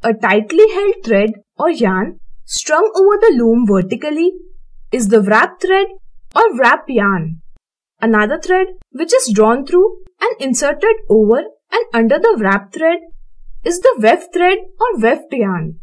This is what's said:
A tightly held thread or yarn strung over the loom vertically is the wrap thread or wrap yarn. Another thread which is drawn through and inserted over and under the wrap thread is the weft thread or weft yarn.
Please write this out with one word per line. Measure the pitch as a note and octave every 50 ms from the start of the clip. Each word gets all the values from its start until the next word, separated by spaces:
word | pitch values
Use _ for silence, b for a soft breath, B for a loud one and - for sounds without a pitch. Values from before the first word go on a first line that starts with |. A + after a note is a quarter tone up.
| -
A | A#3 A3
tightly | A3 - G3+ G3 G#3+ G#3+ - D#4+ D#4+ G#4+ A4 G#4+
held | F4+ G4+ G4+ - - -
thread | - A3 G3 G#3 A3 A3 - _ _ _ _
or | C4+ E4
yarn | E4 - A#3 G3 F#3 F#3 G3+ C#4 - - - - - - -
strung | - - - - - D4+ D#4 F#4+ A4 A4
over | G4 F#4+ G4 G#4 G4+
the | G#4+ A4+ E4
loom | B3 A#3+ A3+ A3+ A#3+ B3
vertically | G3+ G3+ F#3+ F3+ F#3 A#3+ A#3 - D4+ D4+ D4+ E4 F4+ F#4 - - - - - - - - - - -
is | - B3+ A#3 G3
the | A3+ A3
wrap | G3+ G3 G#3+ G#3+ D#4+ F4+ F4+ -
thread | - F#4 F#4+ F#4+ G4 F#4+ F#4+ F#4+ - - - - - - -
or | - A4 A4+ E4
wrap | A#3 C4 A#3 C#4 D#4 - -
yarn. | C4+ A3+ G3+ G3+ F#3+ F3+ D#3+ D#3+ D#3+ D#3+ - - - - _ _ _ _ _ _ _ _
Another | - A3+ A3 G#3 G#3 G#3 C#4 D#4+
thread | - - F#4 F#4 F#4+ F#4 F#4 - - _ _
which | B3+ E4 E4 A#4
is | C5 - B3+ G#3
drawn | G3 G#3+ A3 A#3 C4 C#4
through | - - F4+ F#4+ G#4+ - - - - _ _
and | - A#4 - -
inserted | C#4 C4+ B3 - D4+ C#4 D4 D4 - A4 A4 A4 - -
over | G3+ A3 G#3+ G3+ A3+ C4 F4 - - _ _ _
and | - G#4 A#4+ - -
under | A#3 A3+ A3+ C4 D#4+
the | F#4 A#4 G#4+ B3+
wrap | G#3+ F#3+ G3 G3+ G3 _ -
thread | D#4 D#4+ D#4+ E4+ F4 E4 - - - - - - - - - - - -
is | - E4+ F4+
the | - - A#4+ C4+
weft | G#3+ G#3+ C#4 F4+ - - -
thread | F4+ F4 F4+ F#4+ G#4+ F#4+ - - -
or | G#4+ B4 G#4+ C#4
weft | G#3+ A3+ C4+ - - - -
yarn. | B3+ A3+ G3 F#3 E3+ D#3+ D#3+ D#3+ -